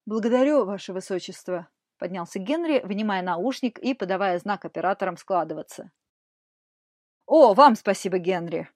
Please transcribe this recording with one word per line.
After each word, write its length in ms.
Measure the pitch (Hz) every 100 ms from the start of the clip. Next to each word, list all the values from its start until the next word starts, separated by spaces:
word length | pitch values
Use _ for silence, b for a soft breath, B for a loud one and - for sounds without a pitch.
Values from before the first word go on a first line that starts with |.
| -
«Благодарю, 600 | 220 220 247 269 302 190
ваше 260 | 196 -
высочество», 800 | 185 185 185 - 180 - 180 170 _ _ _
поднялся 400 | 180 185 170 202
Генри, 440 | 190 311 339 277
вынимая 380 | 190 202 214 190
наушник 580 | 180 170 220 262 240 -
и 140 | -
подавая 440 | 262 185 185 196 180
знак 260 | 196 196 165
операторам 500 | - 170 202 190 175
складываться. 760 | - 185 156 156 - - - _ _ _ _ _ _ _ _ _ _ _ _ _ -
«О, 260 | 311 262
вам 220 | 202 285 220
спасибо, 420 | - 196 190 185
Генри», 520 | 175 185 170 160 165